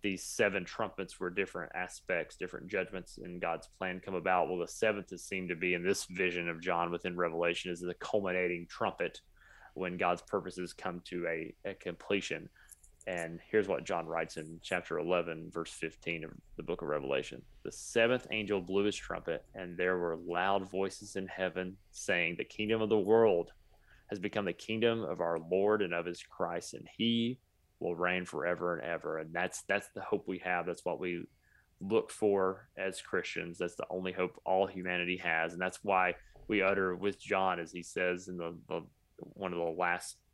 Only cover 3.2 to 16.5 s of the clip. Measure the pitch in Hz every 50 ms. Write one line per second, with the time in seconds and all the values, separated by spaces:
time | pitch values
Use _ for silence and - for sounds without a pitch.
3.2 | 92 90 87 90 87 85 82 80 - - _ - 95 92 90 92 - - 95 90
4.2 | 82 92 92 90 82 69 90 90 85 85 - - - 110 107 101 92 - 95 85
5.2 | - - - 95 92 87 87 82 85 90 90 87 85 92 98 - - - 90 90
6.2 | 95 90 85 87 85 85 82 82 82 90 87 85 85 85 87 85 - 92 87 87
7.2 | 90 85 82 82 87 87 85 - - 92 90 85 90 87 87 - - - - 107
8.2 | 98 95 90 92 90 90 90 85 85 - - - 117 104 - - 92 82 - -
9.2 | _ _ _ - - - - - - - - - 90 90 90 90 92 87 87 87
10.2 | - - - 101 87 92 87 90 90 85 - - - 95 87 87 85 - - 90
11.2 | 85 85 82 82 82 80 - _ _ 98 98 - - 90 85 - - - 101 101
12.2 | 90 - - 78 85 95 _ _ - - - _ - - - _ - - 92 87
13.2 | 85 82 82 85 - - - 110 101 95 95 67 85 - 98 85 82 80 82 82
14.2 | 80 78 - - 78 78 82 85 - - 92 90 87 - 85 80 78 85 90 87
15.2 | 85 85 82 80 80 82 85 85 82 - - - - 80 - - - - 85 82
16.2 | 78 80 - - - -